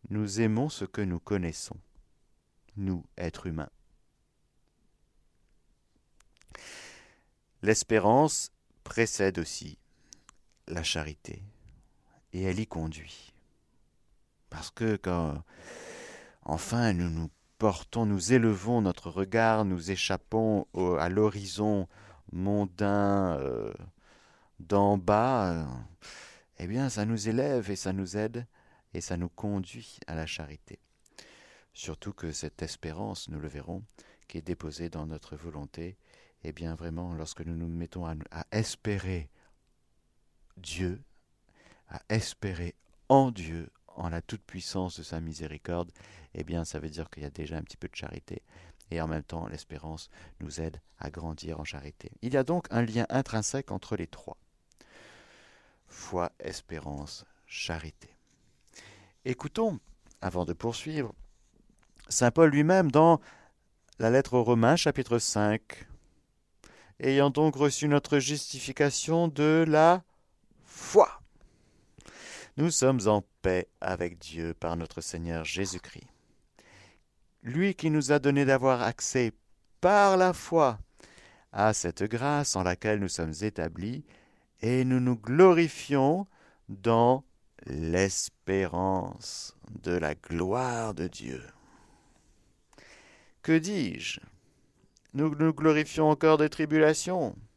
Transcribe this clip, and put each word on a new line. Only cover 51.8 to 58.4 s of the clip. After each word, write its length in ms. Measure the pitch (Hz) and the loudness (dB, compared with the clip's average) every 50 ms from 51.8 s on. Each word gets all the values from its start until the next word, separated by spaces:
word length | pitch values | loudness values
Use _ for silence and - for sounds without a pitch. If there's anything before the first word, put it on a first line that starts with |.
| 69 73 - _ - - - - | -14 -16 -18 _ -20 -20 -16 -10
Il 120 | - 123 131 | -8 -2 0
y 40 | |
a 60 | 139 131 | 0 0
donc 240 | - - 135 - - | 0 -2 -4 -4 -2
un 120 | - 113 120 | 0 0 0
lien 220 | 110 110 120 113 - | 0 0 -2 -2 0
intrinsèque 640 | - 131 135 - - 110 104 - - 139 135 - | -2 -2 -2 -2 -4 -4 -4 -2 -4 -6 -6 -6
entre 240 | 101 95 - - 110 | -10 -10 -6 -8 -6
les 120 | - 85 | -6 -6
trois. 300 | - - - - - - _ _ _ _ _ _ _ _ _ - _ - - - - - - - - - - - - _ _ _ _ _ _ _ | -10 -12 -16 -16 -16 -18 _ _ _ _ _ _ _ _ _ -20 _ -20 -20 -20 -20 -20 -20 -20 -20 -20 -20 -20 -20 _ _ _ _ _ _ _
Foi, 440 | _ - - - - 98 90 87 - _ _ | _ -20 -20 -12 -6 -4 -2 -2 -4 _ _
espérance, 840 | - - - - - - 85 78 73 73 73 71 73 76 - - - _ _ _ _ | -12 -12 -12 -12 -14 -12 -12 -12 -10 -10 -10 -10 -10 -12 -14 -18 -18 _ _ _ _
charité. 720 | _ - - - - 85 80 78 78 - _ - - _ _ _ _ _ _ | _ -12 -10 -8 -8 -8 -8 -8 -12 -16 _ -20 -20 _ _ _ _ _ _